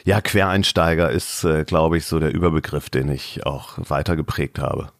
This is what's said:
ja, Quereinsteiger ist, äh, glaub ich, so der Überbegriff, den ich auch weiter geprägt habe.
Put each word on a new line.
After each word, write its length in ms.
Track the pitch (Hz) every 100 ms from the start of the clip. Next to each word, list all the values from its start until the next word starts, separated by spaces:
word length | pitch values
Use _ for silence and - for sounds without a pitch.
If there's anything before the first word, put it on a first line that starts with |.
ja, 160 | - 104
Quereinsteiger 880 | - 104 95 98 98 - 82 82 82
ist, 340 | 82 - -
äh, 200 | 85 78
glaub 300 | 76 82 80
ich, 120 | 85 -
so 120 | 82
der 140 | 78
Überbegriff, 560 | 82 87 78 - 73 -
den 200 | 67 69
ich 360 | 67 - - -
auch 280 | 69 - -
weiter 400 | - 71 73 82
geprägt 420 | 73 - 71 -
habe. 300 | 67 67 73